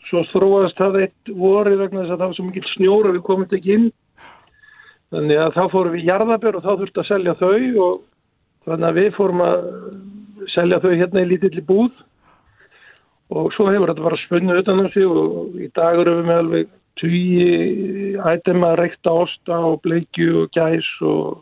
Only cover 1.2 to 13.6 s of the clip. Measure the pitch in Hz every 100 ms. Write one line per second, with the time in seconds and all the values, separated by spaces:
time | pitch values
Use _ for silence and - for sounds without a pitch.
1.2 | - 196 185 202 208 196 196 190 175 175
2.2 | 185 175 185 185 - - 190 208 208 180
3.2 | 180 190 185 190 180 214 233 - _ _
4.2 | - - _ _ _ - - _ _ 165
5.2 | 151 147 160 170 185 185 175 170 165 190
6.2 | 220 226 226 185 175 196 196 202 175 202
7.2 | 180 160 180 208 254 226 185 185 - _
8.2 | _ _ _ _ - 160 165 165 202 -
9.2 | 190 175 170 180 - - - - - -
10.2 | - - - - 175 180 185 170 180 190
11.2 | 180 180 190 160 151 190 240 - _ _
12.2 | _ _ _ _ _ _ - _ _ _
13.2 | _ 156 160 -